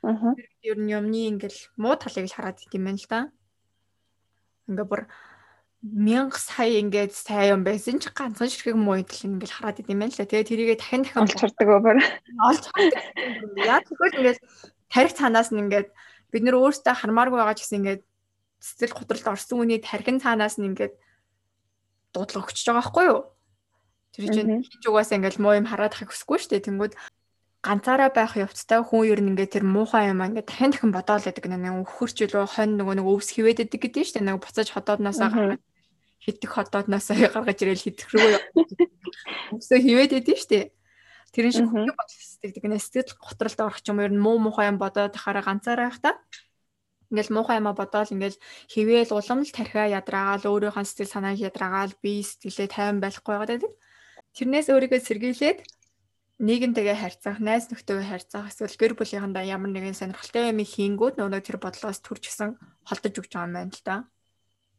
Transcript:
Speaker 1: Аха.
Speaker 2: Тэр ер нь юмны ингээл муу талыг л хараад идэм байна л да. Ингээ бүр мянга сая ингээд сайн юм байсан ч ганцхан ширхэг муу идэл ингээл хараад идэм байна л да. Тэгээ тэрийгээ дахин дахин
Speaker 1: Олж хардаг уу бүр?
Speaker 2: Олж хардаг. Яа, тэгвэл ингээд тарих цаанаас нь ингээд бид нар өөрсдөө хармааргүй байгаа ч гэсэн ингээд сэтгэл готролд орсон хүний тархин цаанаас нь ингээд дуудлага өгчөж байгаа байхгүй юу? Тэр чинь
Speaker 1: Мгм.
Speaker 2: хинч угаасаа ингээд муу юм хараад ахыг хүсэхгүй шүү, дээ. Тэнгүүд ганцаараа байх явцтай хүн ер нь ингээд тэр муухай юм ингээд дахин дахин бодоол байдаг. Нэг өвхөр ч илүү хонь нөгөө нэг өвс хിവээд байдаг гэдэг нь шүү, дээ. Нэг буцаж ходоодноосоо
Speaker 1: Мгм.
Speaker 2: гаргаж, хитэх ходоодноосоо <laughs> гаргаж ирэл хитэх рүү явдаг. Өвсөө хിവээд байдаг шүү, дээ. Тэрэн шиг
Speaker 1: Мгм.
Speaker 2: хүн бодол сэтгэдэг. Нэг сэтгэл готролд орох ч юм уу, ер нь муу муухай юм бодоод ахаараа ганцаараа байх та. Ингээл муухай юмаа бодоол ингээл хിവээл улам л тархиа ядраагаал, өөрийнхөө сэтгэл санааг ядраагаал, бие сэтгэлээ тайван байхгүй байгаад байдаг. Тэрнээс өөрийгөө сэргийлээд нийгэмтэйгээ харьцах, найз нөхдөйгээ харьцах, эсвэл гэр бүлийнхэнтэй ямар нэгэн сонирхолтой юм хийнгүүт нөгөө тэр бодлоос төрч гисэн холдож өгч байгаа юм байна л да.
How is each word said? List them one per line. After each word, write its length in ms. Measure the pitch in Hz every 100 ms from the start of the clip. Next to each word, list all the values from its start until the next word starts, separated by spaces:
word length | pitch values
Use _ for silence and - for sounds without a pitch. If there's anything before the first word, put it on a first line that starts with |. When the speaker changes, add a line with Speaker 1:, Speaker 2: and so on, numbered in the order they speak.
Speaker 1:
Аха. 320 | 220 220 233 254
Speaker 2:
Тэр 100 | - _
ер 160 | 226 214
нь 140 | 214
юмны 320 | 214 208 220 220
ингээл 480 | 208 208 - -
муу 240 | - 220 311
талыг 320 | - - 185
л 60 | -
хараад 240 | 180 185
идэм 240 | - 196 190
байна 160 | 196
л 60 | -
да. 100 | 226 285 _ _ _ _ _ _ _ _ _ _ _ _ _ -
Ингээ 160 | 196 202
бүр 160 | 208 - - - - _ _ _ _
мянга 560 | 220 208 208 233 269 269
сая 400 | - - 233 226
ингээд 320 | 208 202 202 -
сайн 400 | - 208 202 196
юм 40 | 185
байсан 320 | 208 214 247
ч 80 | -
ганцхан 320 | - 269 214 240
ширхэг 320 | - - 226
муу 240 | 208 190
идэл 240 | 190 - 190
ингээл 320 | 190 190 -
хараад 240 | 220 208
идэм 160 | 214 202
байна 160 | 214
л 40 | -
да. 80 | 202
Тэгээ 200 | 214 214
тэрийгээ 240 | 226 226 220
дахин 240 | - 254
дахин 200 | 269 247 214
Speaker 1:
Олж 80 |
хардаг 320 | - 208 - 208
уу 160 | 202
бүр? 160 | 226 233 - - - 240 233
Speaker 2:
Олж 180 | 311 -
хардаг. 320 | - 381 - - - 254 220 208 196
Яа, 240 | 208 269
тэгвэл 360 | - 320 359 285
ингээд 160 | 254 247 _ - - _ _
тарих 260 | 254 302 -
цаанаас 320 | 285 226 233
нь 100 | 214 202
ингээд 220 | 202 202 _ - _ _
бид 120 | 233 240
нар 100 | 254
өөрсдөө 320 | 262 285 -
хармааргүй 440 | 247 214 220 254 247
байгаа 160 | 220 214
ч 80 | -
гэсэн 120 | 202
ингээд 200 | 196 196 _ _ _ _ _ _
сэтгэл 320 | - - 233
готролд 320 | - - - -
орсон 240 | 196 - 247 233
хүний 160 | 226
тархин 400 | 226 208 214 262
цаанаас 400 | 262 226 214 214
нь 40 | 196 190
ингээд 160 | 202 - _ _ _ _ _ _ _ _ _ _ _
дуудлага 320 | 180 196 202 185
өгчөж 200 | - -
байгаа 160 | 233 247
байхгүй 180 | - 359
юу? 100 | 240 - _ _ _ _ _ _ _ _
Тэр 100 | - 208
чинь 200 | 214 214
Speaker 1:
Мгм. 120 | 220
Speaker 2:
хинч 220 | 254 - 226
угаасаа 320 | 214 214 202
ингээд 240 | 190 190
муу 160 | 208 208
юм 80 | 214
хараад 280 | 226 208
ахыг 160 | - 208
хүсэхгүй 280 | - - 311
шүү, 120 | -
дээ. 120 | 196 202
Тэнгүүд 240 | 196 214 - - _ _ _ _ _
ганцаараа 520 | - 202 254 262 269
байх 240 | 269 226 220
явцтай 400 | 196 - - 226 233
хүн 160 | 226 220
ер 80 | 208
нь 160 | 202
ингээд 240 | 190 196 208
тэр 60 | 196
муухай 480 | 196 220 285 240
юм 80 | 185
ингээд 240 | 185 226 -
дахин 240 | - 269
дахин 240 | 277 226
бодоол 300 | 185 185 208 208
байдаг. 180 | 180 185
Нэг 240 | 185 180 185
өвхөр 280 | 185 - 240
ч 40 | - 208
илүү 160 | 208 196
хонь 320 | - 214 208
нөгөө 160 | 196 196
нэг 40 | 190
өвс 220 | 202 -
хിവээд 320 | - 220 233 226
байдаг 140 | -
гэдэг 160 | 247 285
нь 80 | 339
шүү, 100 | -
дээ. 40 | 196
Нэг 80 | 190
буцаж 300 | - - 220
ходоодноосоо 560 | - - 208 202 202 220
Speaker 1:
Мгм. 80 |
Speaker 2:
гаргаж, 280 | 226 202 196 _ _ _ _ _ _
хитэх 280 | - 214 -
ходоодноосоо 600 | - 202 202 202 196 - 208
<laughs> 160 | 220
гаргаж 240 | 220 226 196 190
ирэл 160 | 185
хитэх 260 | - - -
рүү 140 | 214 220
явдаг. 380 | 208 - - 330 - 339 _ - - - - - 220
Өвсөө 200 | - 254
хിവээд 300 | 254 240 277
байдаг 220 | 262 247 -
шүү, 120 | -
дээ. 100 | 208 202 _ _ _ _ - _
Тэрэн 180 | - 233
шиг 140 | 226 233
Speaker 1:
Мгм. 80 |
Speaker 2:
хүн 240 | 226 226 -
бодол 240 | - - -
сэтгэдэг. 340 | - 202 190
Нэг 160 | 208 214
сэтгэл 380 | - 254 254 -
готролд 400 | - - 226 -
орох 220 | 214 -
ч 40 | -
юм 80 | 208
уу, 80 | 202
ер 60 |
нь 80 | 202
муу 160 | 208 226
муухай 320 | 220 214 208
юм 80 | 196
бодоод 400 | 196 196 202 202
ахаараа 240 | - 202
ганцаараа 480 | 196 196 - 240 240
байх 80 | 240
та. 120 | 294 453 _ - _ _ _ _ _ _ _
Ингээл 240 | 214 214
муухай 240 | 214 226 226
юмаа 160 | 208
бодоол 400 | 202 196 208 208
ингээл 240 | 196 196 196 - - -
хിവээл 420 | - 214 233 233 208
улам 240 | 202 254
л 80 | 294
тархиа 400 | - 220 214 214 196
ядраагаал, 480 | 190 196 196 196 202
өөрийнхөө 380 | 202 208 208 202
сэтгэл 240 | - 196
санааг 320 | 208 196 196
ядраагаал, 500 | 196 - 185 190 196 196
бие 180 | 202 208
сэтгэлээ 460 | 202 - - - 202
тайван 320 | - 208 202
байхгүй 300 | 196 196 -
байгаад 160 | 208 214
байдаг. 220 | 240 392 - _ _ _ - _ -
Тэрнээс 320 | 247 285 302
өөрийгөө 300 | 269 262 254
сэргийлээд 560 | 247 208 247 247 294 - - _ _ _ _ _ _ _
нийгэмтэйгээ 580 | 214 233 247 233 202 208
харьцах, 400 | 190 - 208 208
найз 240 | 214 226 233
нөхдөйгээ 420 | 233 - 196 196
харьцах, 320 | 185 - 208 208
эсвэл 240 | - 214 -
гэр 160 | 226
бүлийнхэнтэй 560 | 240 214 202 196 190 190
ямар 240 | 190 196
нэгэн 240 | 190 190 190
сонирхолтой 560 | 190 185 - 233 233
юм 80 | 220
хийнгүүт 560 | 208 - 202 202 233 262
нөгөө 240 | 196 196
тэр 160 | 196 185
бодлоос 400 | 190 - 214 196
төрч 320 | - - -
гисэн 240 | - 208 233 - _ -
холдож 280 | 185 214 196
өгч 160 | 185
байгаа 160 | 180 175
юм 40 | 175
байна 160 | 180
л 80 | -
да. 140 | - 190 254 _ _ _ _ _ _